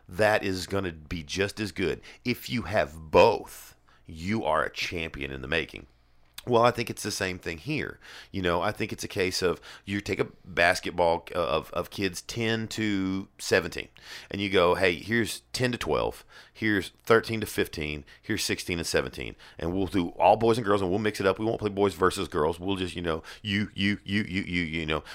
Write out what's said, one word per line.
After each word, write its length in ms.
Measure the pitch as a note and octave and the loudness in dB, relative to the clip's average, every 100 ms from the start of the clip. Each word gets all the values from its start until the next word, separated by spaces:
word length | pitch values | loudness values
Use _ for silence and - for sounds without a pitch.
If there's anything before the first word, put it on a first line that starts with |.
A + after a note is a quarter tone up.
| - | -10
that 340 | F#2 G#2 G#2+ | 2 4 4
is 240 | F#2+ F#2 E2 | 2 -2 -2
gonna 240 | G2 F#2 | -4 -4
be 300 | D#2+ D2 F2 | -8 -10 -10
just 380 | D2 F2+ G2+ - | -6 -2 -2 -2
as 100 | G2+ | -6
good. 300 | - E2 A#1+ - - | -2 -2 -2 -8 -8
If 260 | B2 A#2 - | -6 -6 -4
you 120 | B2 | -6
have 480 | E2+ G2+ D2 D#2+ D#2 | -2 0 0 -4 4
both, 640 | F2 A2 - - - - - _ _ - | 8 8 6 -6 -16 -20 -20 _ _ -18
you 380 | E2 F2+ A2 | -10 -4 -2
are 200 | D2+ D#2 | 2 2
a 60 | A1 | 0
champion 580 | - - F2 E2 D2+ C2+ | -4 -6 -6 -8 -8 -8
in 100 | C2+ | -8
the 60 | C2 | -2
making. 380 | E2 C#2 G1+ - _ _ _ _ - - | -2 -2 -10 -18 _ _ _ _ -12 2
Well, 160 | A2+ | 4
I 80 | A#2+ | 6
think 200 | A#2 A2+ | 2 -6
it's 120 | - | -6
the 80 | G#2 | -6
same 280 | - F#2+ F2+ | -4 -4 -4
thing 180 | F2 E2+ | -8 -8
here. 400 | C#3 C#3+ A1 - - - - | -6 -6 -6 -10 -18 -20 -10
You 100 | F#2+ | -2
know, 200 | F2 E2+ | 0 2
I 80 | G2+ | 0
think 220 | - A2 | -4 -8
it's 100 | A2+ | -6
a 60 | - | -6
case 340 | G2+ F#2 - | -2 0 2
of 180 | F2+ D#2+ - - | 0 0 -8 -18
you 160 | - G2+ | -6 -6
take 200 | - G2 | -2 -4
a 80 | C#3 - | -4 -8
basketball, 800 | - F2 E2+ F2+ F#2 F2 E2+ E2+ - | -6 4 4 4 -2 0 2 2 -2
uh, 40 | F2+ | -2
of, 320 | C#2 D#2 - | 0 0 -2
of 180 | E2 E2+ | -6 -6
kids 320 | - G2 F2 | -4 -4 -4
ten 460 | - A#2 A2+ A2+ A2 | -10 -4 -2 -2 -4
to 580 | - G#2+ G2 F#2+ F#2+ G2+ - | -2 0 0 0 -2 -6 -10
seventeen, 500 | - G2+ E2 B1 - - - - - | 2 2 2 -8 -12 -16 -18 -16 -10
and 100 | G2+ | -4
you 80 | G2+ | 2
go, 280 | F#2+ F2 F2 | 4 6 6
"Hey, 180 | F#2+ | 4
here's 480 | D#2+ F#2+ A#2 G2 - _ | 2 0 0 0 -4 _
ten 200 | - B2+ | -4 -2
to 60 | A#2 | -2
twelve, 460 | - B1+ A1+ - - - - | 0 0 0 -4 -20 -20 -20
here's 400 | - A2 G2+ - _ | -4 0 0 -2 _
thirteen 360 | - A2+ - A2+ | 4 4 4 -6
to 60 | G#2 | -4
fifteen, 580 | - F#2 - D2+ D2 - - | -2 -2 -2 -6 -6 -10 -16
here's 220 | - G#2 | -6 -4
sixteen 340 | - G2 - E2+ | -2 -4 -2 -4
and 80 | D#2+ | 2
seventeen, 480 | D#2+ C2 - A#1 - - - | 0 0 -6 -12 -12 -18 -6
and 160 | E2 | -4
we'll 120 | F#2+ F2+ | -2 0
do 240 | G2+ E2+ | 0 0
all 260 | - F2 A2 | 4 4 6
boys 200 | A2+ A2+ | 6 4
and 80 | |
girls, 160 | G2+ G2+ | 4 2
and 80 | F#2 | 4
we'll 100 | G2+ | 2
mix 180 | G#2+ - | 0 2
it 60 | F#2+ | 0
up. 120 | F#2+ | 2
We 60 | A2 | -2
won't 120 | A2 | -2
play 100 | G#2+ | -2
boys 240 | G2 G2+ | 2 2
versus 340 | E2 F2+ G2 E2+ | 4 2 2 -4
girls. 320 | E2+ D#2 E2+ | 0 0 0
We'll 160 | F#2 F#2+ | -4 -2
just, 180 | F2+ | -4
you 80 | F2 | -4
know, 200 | E2+ D#2+ - - | -4 -4 -6 -12
you, 260 | G#2 G2+ G2+ | -2 -2 -2
you, 240 | - G2 G2 | 0 0 0
you, 180 | - G2+ | -2 -2
you, 200 | - F#2 | 0 -4
you, 200 | - F2 | -2 -2
you 240 | D#2+ E2 D#2 | -2 -2 -2
know, 160 | D#2 - | -2 -4